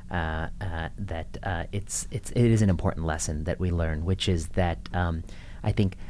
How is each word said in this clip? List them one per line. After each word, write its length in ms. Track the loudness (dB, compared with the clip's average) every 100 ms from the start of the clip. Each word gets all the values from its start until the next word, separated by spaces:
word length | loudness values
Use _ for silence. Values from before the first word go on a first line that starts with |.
| -4
uh, 380 | -2 0 -2 -4 -4
uh, 300 | -4 -4 -4 -4
that, 400 | -6 -4 -6 -6
uh, 220 | -4 -2 -2
it's, 360 | -4 -4 -6 -4
it's, 220 | -6 -2
it 60 | 4 6
is 180 | 8
an 80 | 6
important 340 | 4 2 0 0
lesson 380 | 0 -2 -2
that 160 | -2 0
we 100 | 0
learn, 340 | 2 2 0
which 240 | 0 0 2
is 200 | 2 2
that, 400 | 2 2 0 -2 0
um, 280 | 0 0 -4 -10 -12 -6
I 80 | -2
think 240 | 2 2 0